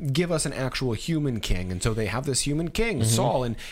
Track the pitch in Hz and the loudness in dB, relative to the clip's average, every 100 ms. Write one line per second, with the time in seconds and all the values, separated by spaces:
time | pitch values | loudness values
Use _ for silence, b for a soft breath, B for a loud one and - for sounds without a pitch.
0 | 143 143 175 156 151 120 131 - 131 107 | -2 2 2 2 0 -2 -4 -2 -2 -2
1 | - 160 143 110 - 90 92 90 117 110 | 0 0 0 0 0 0 0 -2 0 0
2 | 101 113 143 127 139 147 170 - 226 143 | -2 -2 -2 0 0 0 -2 0 0 2
3 | 110 113 120 131 120 110 B | 2 4 4 2 0 -4 B